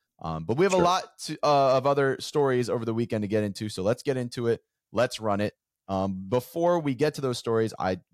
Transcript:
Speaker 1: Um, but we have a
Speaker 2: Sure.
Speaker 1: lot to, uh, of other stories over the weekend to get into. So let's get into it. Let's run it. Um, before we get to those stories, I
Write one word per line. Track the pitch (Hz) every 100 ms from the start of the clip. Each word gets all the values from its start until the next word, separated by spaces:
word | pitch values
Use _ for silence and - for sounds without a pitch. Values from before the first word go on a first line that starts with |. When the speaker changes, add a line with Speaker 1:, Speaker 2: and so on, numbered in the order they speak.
| _ _
Speaker 1:
Um, | 80 80
but | 80 127
we |
have | 196
a | 185
Speaker 2:
Sure. |
Speaker 1:
lot | 170 185 - -
to, | - -
uh, | 147 143 135 131
of | 135
other | 143 135 131
stories | - 156 139 123 120
over | 117 113
the |
weekend | 113 120 113
to | 104
get | 107
into. | 104 95 107
So | -
let's | 95 123
get | 151 127
into | 123 - 117
it. | 113 _ _ _
Let's | 104 123 -
run | 107 101
it. | 104 - _ _ -
Um, | 95 98 95 95
before | 123 - 170 170 175
we | 147
get | 117 151 147
to |
those | 135 120
stories, | 120 113 110 -
I | 95 95 -